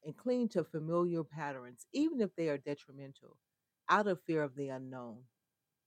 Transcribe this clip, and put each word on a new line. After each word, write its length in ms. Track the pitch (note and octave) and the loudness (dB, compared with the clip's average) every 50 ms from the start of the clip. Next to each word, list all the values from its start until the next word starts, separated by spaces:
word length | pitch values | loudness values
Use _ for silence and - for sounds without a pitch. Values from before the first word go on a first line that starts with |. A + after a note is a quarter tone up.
| - | -12
and 120 | D#3 D3 - | -12 -12 -6
cling 320 | - B3 B3 B3 A#3+ A3 | 0 2 2 4 4 2
to 160 | - F3+ D#3 | 2 2 0
familiar 580 | - - D#3+ D#3 D#3+ E3+ F3 F3 F3 E3+ E3 D#3 | 0 -2 -4 -2 2 2 4 4 4 2 0 -2
patterns, 600 | - C#3+ D#3+ D3+ C#3+ C3+ C3 B2 B2 B2 - - _ - | -2 -6 -6 -6 -6 -6 -8 -10 -14 -16 -18 -18 _ 0
even 260 | C4+ D4+ D#4+ E4 B3 | 2 2 2 4 2
if 160 | G#3+ F#3 - | 0 0 0
they 140 | - E3 D#3 | 0 0 0
are 80 | C#3+ C#3+ | 0 0
detrimental, 800 | - D3 D3 - - - C3+ C#3 C#3 C#3 C3+ _ _ - - _ _ _ _ _ _ _ _ _ _ - | -2 -4 -6 -6 -6 -20 -16 -16 -16 -16 -16 _ _ -20 -20 _ _ _ _ _ _ _ _ _ _ 2
out 180 | F3 G3+ G#3 G#3 | 4 4 4 2
of 140 | F3+ - | 0 0
fear 220 | _ - E3 D#3 D3+ | _ 0 0 0 0
of 120 | C#3+ B2+ | 0 -4
the 120 | C#3+ C#3+ C3+ | -6 -6 -6
unknown. 520 | C3 C3 C3 C3 C3 B2+ B2 A#2+ G#2+ B2 B2+ B2 _ _ _ _ _ _ _ _ _ _ _ | -6 -8 -8 -10 -10 -10 -10 -10 -12 -14 -18 _ _ _ _ _ _ _ _ _ _ _ _